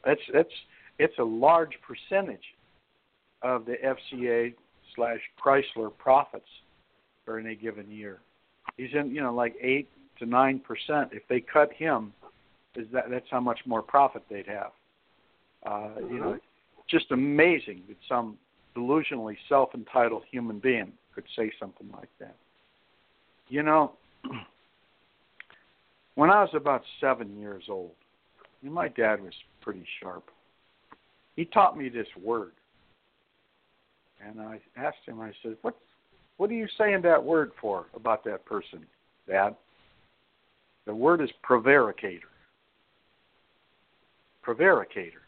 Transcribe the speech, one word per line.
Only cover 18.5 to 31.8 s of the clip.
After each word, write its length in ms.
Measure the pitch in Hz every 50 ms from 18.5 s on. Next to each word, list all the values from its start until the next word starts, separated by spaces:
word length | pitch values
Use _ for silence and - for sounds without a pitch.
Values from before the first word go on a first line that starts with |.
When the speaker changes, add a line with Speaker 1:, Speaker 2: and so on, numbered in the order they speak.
| _ _ _ _ _
Speaker 1:
delusionally 600 | 120 120 123 143 160 147 - 147 120 110 110 104 - - -
self-entitled 760 | 143 139 131 - - 120 107 - - 127 120 117 113 104 - _
human 300 | - 127 117 113 107 101
being 320 | 98 135 123 113 101 101 - _ _ _ _
could 100 | - - - -
say 160 | - 113 107 - -
something 300 | 104 95 - _ 101 101 104
like 160 | 98 98 _ _ _
that. 160 | 104 107 110 _ _ _ _ _ _ _ _ _ _ _ _ _ _ _ _ _ _ _ _ _ _
You 160 | _ 127 143 151
know, 300 | 156 156 156 151 147 - _ _ _ _ _ -
<clears throat> 60 | - 135 117 - _ _ _ _ _ _ _ _ _ _ _ _ _ _ _ _ _ _ _ - _ - _ _ _ _ _ _ _ _ _ _ _ _
when 140 | 135 147 170
I 120 | 196 208
was 100 | 202 - -
about 300 | 151 139 147 139 120 - - - -
seven 380 | 147 135 131 131 117 101 101 104
years 240 | 104 104 101 92 85 107
old, 220 | 101 95 90 85 82 _ _ _ _ _ _ _ _ _ _ - _ _
and 100 | - 139 156
my 160 | 175 170 -
dad 320 | 120 - 113 110 107 101
was 120 | 98 90 - - - _ _ _
pretty 240 | - 113 98 92 87 - - -
sharp, 240 | - 92 90 85 _ - _ _ _ _ _ _ _ _ _ _ _ _ - _ _ _ _ _ _ _ _
he 80 | - 170
taught 320 | 165 - 220 196 180 -
me 100 | 160